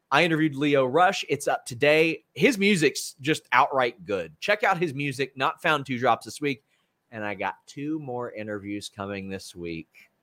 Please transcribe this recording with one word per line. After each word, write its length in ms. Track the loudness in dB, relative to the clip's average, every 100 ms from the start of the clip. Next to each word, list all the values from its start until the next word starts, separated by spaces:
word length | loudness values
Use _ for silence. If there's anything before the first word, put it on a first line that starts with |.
| 0
I 140 | 2
interviewed 320 | 4 2 0 0
Lio 300 | 2 4 4
Rush. 380 | 4 4 2 -2
It's 180 | -4 -2
up 160 | -2 -4
today. 560 | 0 4 4 4 0 _
His 240 | 2 2 4
music's 560 | 2 4 2 0 -10 -8
just 220 | -4 -4 2
outright 540 | 2 4 2 0 -2 -6
good. 260 | -4 -4 -6
Check 240 | -2 0
out 160 | 2 0
his 160 | -2 -4
music. 420 | -6 -4 -6 -2
Not 240 | -4 -2
Found 240 | 0 0 0
two 140 | -2
drops 260 | 2 0 -2
this 160 | -6
week. 220 | -6 -6 _ _ _ _ _
And 120 | -10
I 120 | -8 -4
got 220 | -6 -6 -14
two 320 | -10 -8 -6
more 320 | -6 -8 -8
interviews 580 | -8 -8 -8 -8 -8 -10
coming 400 | -10 -8 -8 -8
this 260 | -10 -12 -12
week. 540 | -10 -10 -12 _ _ _